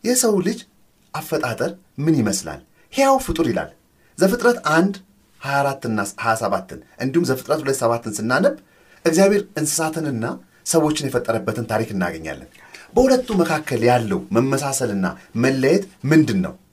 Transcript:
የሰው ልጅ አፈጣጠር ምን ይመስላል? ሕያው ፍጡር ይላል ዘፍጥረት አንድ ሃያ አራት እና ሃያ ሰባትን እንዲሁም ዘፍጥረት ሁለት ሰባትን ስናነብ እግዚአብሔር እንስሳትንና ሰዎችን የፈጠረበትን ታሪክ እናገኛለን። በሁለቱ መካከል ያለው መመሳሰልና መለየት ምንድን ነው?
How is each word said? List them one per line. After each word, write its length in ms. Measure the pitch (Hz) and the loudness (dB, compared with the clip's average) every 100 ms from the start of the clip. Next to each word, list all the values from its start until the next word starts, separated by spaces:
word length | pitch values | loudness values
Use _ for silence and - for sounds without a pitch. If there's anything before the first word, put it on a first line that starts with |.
የሰው 300 | 220 254 233 202 | 0 2 2 2
ልጅ 180 | 180 226 - _ _ _ _ | 0 -4 -10 _ _ _ _
አፈጣጠር 560 | - - 151 127 110 143 185 _ - | -12 -6 -4 -4 -4 -6 -6 _ -4
ምን 160 | 151 151 | 0 2
ይመስላል? 440 | 104 95 80 69 _ _ _ | 2 -2 -8 -14 _ _ _
ሕያው 240 | - 277 269 | 0 2 2
ፍጡር 280 | - - 165 | 0 -2 0
ይላል 240 | 92 - _ _ _ _ - | -2 -6 _ _ _ _ 0
ዘፍጥረት 400 | 185 240 240 240 - | 2 4 2 0 2
አንድ 280 | 160 190 196 _ _ _ _ | 2 2 -2 _ _ _ _
ሃያ 160 | 139 139 | -4 0
አራት 260 | 139 135 | 0 -2
እና 160 | 120 107 95 - | -4 -4 -4 -4
ሃያ 180 | 117 110 | -2 0
ሰባትን 440 | 107 98 - 76 - - | 0 -4 -6 -18 -18 -8
እንዲሁም 280 | 135 151 147 | -2 0 0
ዘፍጥረት 340 | 131 - 151 | -2 -2 -4
ሁለት 160 | 139 135 | -2 -2
ሰባትን 360 | 117 117 113 | 0 0 -4
ስናነብ 400 | 104 110 131 185 - _ _ _ _ | -6 -2 2 2 -2 _ _ _ _
እግዚአብሔር 380 | 170 160 196 202 196 - | 0 4 4 4 -2 -6
እንስሳትንና 680 | 147 - 160 160 151 120 120 - _ _ - | -4 -2 -4 -4 -4 -4 -6 -8 _ _ 0
ሰዎችን 400 | 170 151 151 135 | 2 2 0 -2
የፈጠረበትን 600 | 123 - 113 104 107 110 | -4 -2 -2 -2 -6 -4
ታሪክ 220 | 110 113 | -4 -2
እናገኛለን። 580 | 101 87 82 80 69 64 _ - - - | -2 -4 -6 -10 -12 -14 _ -20 -20 -2
በሁለቱ 380 | - 262 262 254 196 | 2 4 4 2 0
መካከል 440 | 165 156 - 120 | 2 0 -2 0
ያለው 380 | 117 123 110 95 - | 4 2 2 -4 0
መመሳሰልና 760 | 110 135 135 139 135 120 98 92 - - | 0 2 0 -2 -2 -2 0 -2 -4 -10
መለየት 500 | 110 131 135 135 180 190 _ | -2 0 2 2 2 0 _
ምንድን 340 | 131 156 127 98 | 2 4 4 0
ነው? 140 | 82 - _ | -2 -6 _